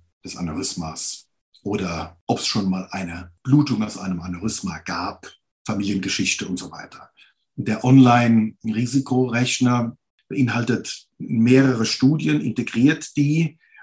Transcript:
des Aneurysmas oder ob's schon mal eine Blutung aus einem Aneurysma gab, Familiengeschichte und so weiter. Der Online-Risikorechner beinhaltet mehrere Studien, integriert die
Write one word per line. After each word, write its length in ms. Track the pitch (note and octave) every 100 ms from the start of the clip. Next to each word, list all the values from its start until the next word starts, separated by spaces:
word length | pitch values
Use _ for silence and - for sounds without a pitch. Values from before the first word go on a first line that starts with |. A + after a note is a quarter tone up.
| _ _
des 120 | F2 F2+
Aneurysmas 920 | E2+ D#2 G2 - E2 - - - - _ _ _
oder 560 | G2 G#2 F2+ E2+ E2+ - -
ob's 220 | A#2+ -
schon 200 | A2 G2
mal 200 | F#2 F#2
eine 400 | G2 F2 E2+ F2 _
Blutung 400 | C3 D3 C#3+ G#2+
aus 120 | G#2+ -
einem 220 | F#2+ F2
Aneurysma 640 | F2+ F2 G#2+ - F#2+ E2
gab, 520 | - F2+ - - - - _ _
Familiengeschichte 840 | - G2 G2 G2 F#2+ - F#2+ - -
und 100 | F2+
so 140 | E2+
weiter. 400 | E2 - - - _ _ _ _
Der 300 | - G#2 G#2+
Online-Risikorechner 2000 | B2+ C3+ B2+ A#2+ A#2+ A2+ A2 - A2+ G#2+ B2 C3+ B2+ B2+ B2+ A#2 B2+ - B2 B2 A#2 - _ _ -
beinhaltet 760 | - B2 A2+ A#2 - - - - -
mehrere 720 | - A#2 A#2 C3 C3+ A#2 A2
Studien, 540 | - C3 D3+ D#3 D3
integriert 760 | A2+ A2+ A#2 A#2 C#3 D#3 - -
die 400 | C#3+ D#3 E3 - _ -